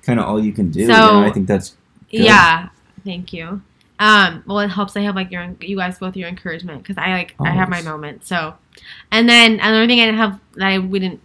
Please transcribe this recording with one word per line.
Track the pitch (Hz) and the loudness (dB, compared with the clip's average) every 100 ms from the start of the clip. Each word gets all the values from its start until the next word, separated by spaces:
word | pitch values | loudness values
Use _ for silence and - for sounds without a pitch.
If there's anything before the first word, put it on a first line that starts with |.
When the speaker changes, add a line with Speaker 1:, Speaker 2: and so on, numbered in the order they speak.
| - | -2
Speaker 1:
kinda | 120 | -2
all | 95 107 | -2 -2
you | 107 | -2
can | 104 92 | -2 -4
do. | 80 113 | 0 4
Speaker 2:
So, | |
Speaker 1:
You | 226 | 6
know, | 220 208 104 | 6 6 4
I | |
think | - 190 | 0 0
that's | 196 190 _ _ _ _ | -2 -2 _ _ _ _
good. | 220 | 2
Speaker 2:
yeah. | 220 208 170 165 175 _ _ - | 6 6 6 2 -4 _ _ -16
Thank | 202 175 180 | -12 -12 -12
you. | 175 165 196 _ _ _ _ | -14 -12 -14 _ _ _ _
Um, | 214 208 185 160 - | 4 6 4 -2 -6
well, | 208 | -4
it | 202 | -4
helps | 185 196 208 | -4 -6 -4
I | |
have, | 202 196 | -4 -4
like, | 185 | -8
your, | 185 175 175 | -10 -12 -14
you | 175 196 | -10 -6
guys | 180 185 | -6 -8
both, | 185 190 | -10 -10
your | 175 | -12
encouragement, | 185 185 165 180 147 | -12 -12 -12 -14 -16
'cause | - 196 | -14 -8
I, | 185 | -4
like, | 185 180 _ | -4 -6 _
I | 139 | -2
have | 185 180 | -2 -2
my | 175 | -4
Speaker 1:
Always. | 165 | -8
Speaker 2:
moments. | 156 151 - - | -12 -14 -16 -8
So, | 180 156 - _ _ - - _ | -6 -6 -12 _ _ -20 -20 _
and | 214 233 | 2 6
then | 240 233 | 6 6
another | 220 208 220 233 | 2 0 2 2
thing | 240 | 2
I | 226 | 2
didn't | 214 | 0
have | 220 196 _ - | -2 -4 _ -6
that | 190 | -4
I | 190 | -2
wouldn't | 185 190 185 170 | -4 -4 -4 -8